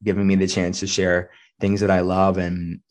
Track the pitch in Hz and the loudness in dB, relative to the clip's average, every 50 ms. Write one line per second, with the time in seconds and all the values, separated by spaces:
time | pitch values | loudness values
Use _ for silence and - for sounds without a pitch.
0 | 104 104 95 101 101 95 98 95 95 92 - 98 90 87 87 - 95 95 - - | -4 -2 0 0 2 2 2 2 2 0 0 -2 -2 -2 -4 -4 -6 -4 -2 -2
1 | 95 92 87 90 90 - - - _ _ _ _ - 98 101 98 104 98 95 92 | 0 2 0 0 -2 -4 -12 -20 _ _ _ _ -2 0 0 2 2 2 2 2
2 | 90 92 92 92 95 98 92 92 90 90 90 90 87 85 85 - - _ | 2 0 2 2 2 2 2 0 -2 -2 -4 -4 -6 -6 -8 -10 -12 _